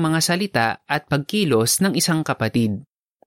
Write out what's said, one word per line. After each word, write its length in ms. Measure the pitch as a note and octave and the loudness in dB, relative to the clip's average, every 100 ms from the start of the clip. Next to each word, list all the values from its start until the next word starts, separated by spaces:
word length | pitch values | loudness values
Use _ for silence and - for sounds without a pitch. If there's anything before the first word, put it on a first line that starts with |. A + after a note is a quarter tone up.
mga 180 | D#3+ D#3+ | 2 2
salita 480 | D#3 F3 G3+ B2 A2+ - - | 0 -2 -2 0 0 -2 -4
at 180 | C#3+ - | -6 -2
pagkilos 720 | D3 C#3 G#3+ F3+ A#2 A2+ - | -4 -2 -2 2 2 2 2
ng 160 | G3 C#3 | 0 0
isang 300 | D3+ D#3+ D3+ | 0 -2 -2
kapatid. 540 | C3 A2 A#2+ A2 G2 - _ _ _ | -2 -2 0 0 -2 -10 _ _ _